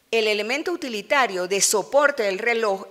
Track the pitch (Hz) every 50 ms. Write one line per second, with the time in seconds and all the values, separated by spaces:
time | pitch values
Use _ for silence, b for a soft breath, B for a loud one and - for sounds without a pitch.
0 | B - - 226 220 214 214 208 208 220 254 294 320 370 349 339 - 262 226 208
1 | 185 - 294 277 254 220 190 180 180 180 196 196 190 - - 202 185 - - 277
2 | 294 285 285 - 220 202 190 190 220 233 233 226 226 208 196 190 208 -